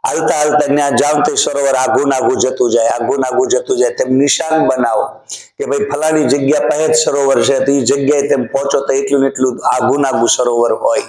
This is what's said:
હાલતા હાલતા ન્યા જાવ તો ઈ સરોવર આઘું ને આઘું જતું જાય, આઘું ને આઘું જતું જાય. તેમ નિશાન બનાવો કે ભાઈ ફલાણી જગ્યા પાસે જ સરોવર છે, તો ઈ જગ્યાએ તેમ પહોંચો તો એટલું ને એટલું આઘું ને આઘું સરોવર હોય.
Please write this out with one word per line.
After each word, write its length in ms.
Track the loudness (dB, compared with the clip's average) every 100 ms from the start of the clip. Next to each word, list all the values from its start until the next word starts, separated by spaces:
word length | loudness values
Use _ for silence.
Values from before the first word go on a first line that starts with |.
હાલતા 340 | -2 -2 0 0
હાલતા 300 | 2 2 2
ન્યા 220 | 0 2
જાવ 320 | 2 2 2
તો 100 | 0
ઈ 60 | -2
સરોવર 380 | -2 0 0 2
આઘું 340 | 0 0 0
ને 60 | 0
આઘું 220 | 0 0
જતું 340 | -2 0 0
જાય, 180 | 2 0
આઘું 300 | 0 -2 -2
ને 80 | -2
આઘું 200 | 0 0
જતું 300 | 0 0 0
જાય. 140 | 0
તેમ 180 | 0 0
નિશાન 580 | 2 2 -2 -2 0 0
બનાવો 380 | 0 0 -2 -4 -8 -16 -18 -18
કે 120 | -10 -4
ભાઈ 200 | -2 -2
ફલાણી 340 | -2 0 2 2
જગ્યા 420 | 0 2 0 0
પાસે 180 | 0 0
જ 80 | 0
સરોવર 480 | 0 0 2 2
છે, 160 | 2 2
તો 120 | 2
ઈ 100 | 0
જગ્યાએ 460 | 0 0 2 0 0
તેમ 200 | -2 -2
પહોંચો 320 | -4 0 -2
તો 120 | 0
એટલું 280 | -2 0 0
ને 60 | 0
એટલું 320 | 0 -2 0
આઘું 380 | -2 0 0 0
ને 60 | 0
આઘું 220 | 0 0
સરોવર 420 | 0 0 2 0
હોય. 280 | 0 0 -2